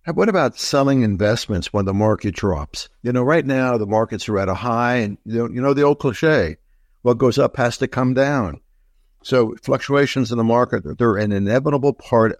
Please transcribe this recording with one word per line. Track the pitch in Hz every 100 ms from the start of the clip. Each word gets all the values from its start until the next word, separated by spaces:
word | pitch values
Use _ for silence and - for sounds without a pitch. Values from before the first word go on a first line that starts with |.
| -
What | 170 -
about | 185 135 -
selling | - 143 139 135
investments | 110 95 104 117 - 98 -
when | 104 98
the |
market | 98 107 107 104 -
drops? | 104 80 73 - - _
You | 120
know, | 123
right | 123 165 135
now | 131 127 120
the | 104
markets | 110 110 107 -
are | 101
at | 95
a |
high, | 92 120 117 120 123
and | 107 98 -
you | 113
know, | 117
you | 120
know | 135
the | 139
old | 143 143
cliche, | 143 110 160 151 85 - _ _ _ _
"What | 120 123
goes | 131 117
up | 131 -
has | 120 -
to | 131
come | - 127
down." | 127 135 143 98 73 _ _ _ _ _ _ -
So | 127 113 -
fluctuations | - 131 - 143 143 135 117
in | 120
the |
market, | 113 117 123 117 78 80
they're | 117 101
an | 107
inevitable | 101 98 120 147 143 139
part | 123 - 120 110 -